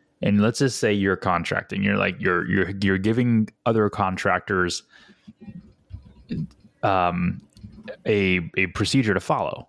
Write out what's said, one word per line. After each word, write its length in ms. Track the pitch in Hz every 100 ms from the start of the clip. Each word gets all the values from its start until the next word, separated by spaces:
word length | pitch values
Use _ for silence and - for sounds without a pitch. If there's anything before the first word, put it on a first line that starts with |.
| _ _
and 180 | 104 104
let's 200 | 107 -
just 180 | 135 -
say 140 | 113
you're 240 | 104 98 92
contracting, 680 | 98 87 87 - - 98
you're 140 | 101 101
like, 200 | 95 90
you're, 280 | 95 87 90
you're, 220 | 98 90 98
you're 180 | 98 95
giving 500 | 104 113 123 113 107 - 120
other 240 | 113 104
contractors, 920 | - 95 92 101 90 - 95 87 - - - - _ - - 208 - - _ _ - - - - 160 - - - _
um, 600 | 104 95 87 87 90 92 - - - - - - -
a, 340 | 104 95 90 82 -
a 100 | 92
procedure 460 | - 104 139 110
to 60 | 92
follow. 480 | - 143 80 -